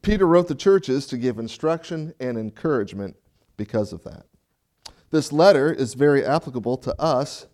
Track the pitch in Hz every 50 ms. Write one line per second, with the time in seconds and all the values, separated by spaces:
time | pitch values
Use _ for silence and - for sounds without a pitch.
0 | - 196 214 202 190 165 170 175 175 175 151 135 - 196 196 190 190 - 127 139
1 | 135 - 131 120 120 127 113 107 113 110 - - - 156 165 165 165 - 170 160
2 | 151 160 - _ 131 127 120 113 110 110 - - - 160 147 123 101 98 - 101
3 | 101 92 - _ _ _ _ _ _ _ _ - 104 104 - 110 104 87 85 80
4 | _ - - - _ _ _ _ _ _ _ _ _ _ _ _ _ - _ _
5 | _ _ - 156 139 - 143 151 170 202 190 135 135 151 - - 135 110 - 123
6 | 143 147 143 139 - 110 143 165 - 160 123 120 98 117 127 131 - 90 82 -
7 | 147 160 143 123 143 143 - - - _